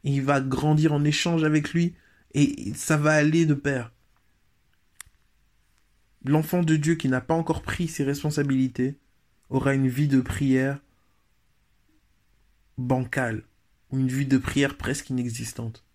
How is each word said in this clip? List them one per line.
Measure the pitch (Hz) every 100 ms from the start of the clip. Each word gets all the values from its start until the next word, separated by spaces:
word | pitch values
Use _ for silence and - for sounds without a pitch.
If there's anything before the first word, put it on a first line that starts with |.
et | 143
il | 139
va | 135 139
grandir | 135 127 151 156 156
en | 147
échange | 147 147 175 165
avec | 156 151 147
lui, | 170 175 - _ _ _
et | - 143 - 101
ça | - - 156
va | 151
aller | 156 151 165 160
de |
pair. | 143 143 131 117 _ _ _ _ _ _ _ _ _ _ _ - _ _ _ _ _ _ _ _ _ _ _ 131
L'enfant | 151 156 180
de | 165 160
Dieu | 147 165
qui | 135
n'a | 127
pas | - 165
encore | 165 156
pris | - - 165
ses | -
responsabilités | 139 143 151 147 143 131 131 127 127 147 _ _ _ _ _
aura | 131 131 135
une | 131
vie | 123 147
de | 135
prière | 127 - 139 131 135 139 _ _ _ _ _ _ _ _ _ _ _ _ _ _ _ _ _ _ _ -
bancale, | 123 127 127 - 120 110 - _ _ _ _
ou | 135
une | 131
vie | 131 135
de | 131
prière | - 139 139 -
presque | 123 143 -
inexistante. | 127 120 117 113 - 113 113 _